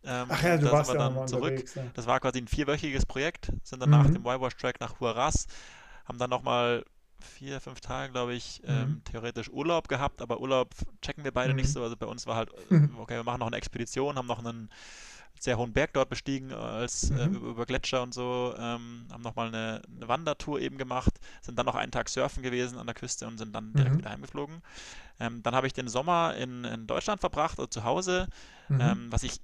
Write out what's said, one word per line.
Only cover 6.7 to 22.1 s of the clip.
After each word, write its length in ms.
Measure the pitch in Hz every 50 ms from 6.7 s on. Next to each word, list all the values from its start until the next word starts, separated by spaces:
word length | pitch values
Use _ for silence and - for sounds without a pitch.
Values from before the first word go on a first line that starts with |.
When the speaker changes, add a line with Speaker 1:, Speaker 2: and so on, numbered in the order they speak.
| 120 117 - - _ - _ _ - -
Speaker 1:
vier, 400 | - - - - 135 139 139 131
fünf 180 | - 139 131 -
Tage, 320 | - - 127 135 139 135
glaub 180 | 123 127 123 120
ich, 320 | 123 120 - - - - -
ähm, 300 | - 139 135 127 135 151
Speaker 2:
Mhm. 80 | - -
Speaker 1:
theoretisch 440 | - - 117 113 120 117 117 110 123
Urlaub 380 | 117 127 143 165 170 165 -
gehabt, 340 | - 135 123 139 139 - -
aber 200 | 123 117 117 -
Urlaub 320 | - 135 135 131 127 - - - - - - -
checken 220 | - - 139 - 147
wir 80 | 139
beide 220 | - 123 127 131 139
nicht 160 | 131 131 139
Speaker 2:
Mhm. 40 | 147
Speaker 1:
so. 100 | 135 120
Also 120 | 113 117
bei 100 | 113 -
uns 220 | 110 113 120 -
war 80 | 117 113
halt, 140 | 113 113 -
Speaker 2:
<laughs> 180 | - - - -
Mhm. 280 | 190 160 147 147 -
Speaker 1:
okay, 180 | 117 107 - 120
wir 80 | 117 117
machen 160 | 117 120 127
noch 80 | 120
eine 80 | 113 113
Expedition, 600 | 104 - - - 120 120 - - 131 135 143 147
haben 100 | 131 123
noch 120 | 120 117 107
einen 300 | 113 117 117 113 110 104 - - - - - - - - - - - - - -
sehr 180 | - 127 123
hohen 160 | 110 120 120 104
Berg 200 | 131 151 - -
dort 160 | 139 131 -
bestiegen, 420 | 127 117 - - 139 131 131 131
äh, 20 | 127
als, 560 | 110 113 113 107 110 120 120 - - - -
äh, 160 | 143 131 127
Speaker 2:
Mhm. 20 | 170
Speaker 1:
über, 180 | 196 120 117 120
über 160 | 120 113 120
Gletscher 360 | - 127 131 - - - 127
und 120 | 123 123 120
so, 400 | 123 123 123 123 123 123 123 -
ähm, 500 | - 117 117 120 117 117 117 120 117 117 113
haben 100 | 117 120 120
noch 120 | 117 113
mal 120 | 113 117
eine, 340 | 113 113 113 113 113 110 110 - - 117
eine 120 | 117 113
Wandertour 520 | 113 123 156 170 151 143 - - 151 147 135
eben 160 | 127 135 135
gemacht, 420 | 135 135 127 123 131 - - - - - - - -
sind 180 | - - 123 117
dann 60 | 120
noch 100 | 123 117
einen 160 | - - 127
Tag 160 | - 120 113
surfen 340 | -